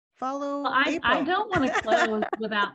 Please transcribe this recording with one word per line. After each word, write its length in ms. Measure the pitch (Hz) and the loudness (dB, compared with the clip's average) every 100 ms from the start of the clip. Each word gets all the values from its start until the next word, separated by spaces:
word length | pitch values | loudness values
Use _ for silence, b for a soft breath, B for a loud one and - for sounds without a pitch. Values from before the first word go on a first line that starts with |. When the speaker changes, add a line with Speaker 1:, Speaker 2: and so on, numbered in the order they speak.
| _ _ | _ _
Speaker 1:
follow 480 | 262 277 285 285 | -6 -4 -4 -4
Speaker 2:
Well, 100 | 277 | -2
I, 260 | 262 294 311 | 0 0 0
I 160 | 233 - | 0 0
Speaker 1:
April. 60 | 285 | 2
Speaker 2:
don't 240 | 370 427 | 0 0
wanna 180 | 359 269 | 0 2
Speaker 1:
<laughs> 120 | 359 | 0
Speaker 2:
close 420 | 220 330 262 214 - 214 | 2 2 4 2 -2 -4
without, 300 | 220 208 202 | -2 0 -2